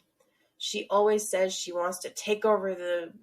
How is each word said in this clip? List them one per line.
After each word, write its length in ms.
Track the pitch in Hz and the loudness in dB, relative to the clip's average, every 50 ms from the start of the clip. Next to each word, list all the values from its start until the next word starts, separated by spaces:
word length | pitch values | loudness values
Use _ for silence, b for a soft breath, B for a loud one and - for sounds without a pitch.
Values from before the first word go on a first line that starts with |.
| _ _ _ _ _ _ _ _ _ _ _ - | _ _ _ _ _ _ _ _ _ _ _ -10
She 280 | - - - 208 - - | -8 -6 -6 -6 -4 0
always 380 | 196 202 208 214 214 214 214 - | 2 4 4 6 4 2 0 0
says 260 | - 185 190 185 190 | 0 2 2 2 0
she 180 | - - 180 | -4 -8 -6
wants 260 | 175 175 175 180 185 - | -4 -2 -2 -2 -2 -4
to 100 | - - | -8 -12
take 340 | - - - 208 208 208 - | -12 -10 -4 -2 -2 0 4
over 300 | 214 214 196 190 196 185 | 4 4 4 2 -2 -4
the, 380 | 175 175 175 175 175 165 170 - - | -4 -2 -2 -2 -2 -2 -6 -12 -18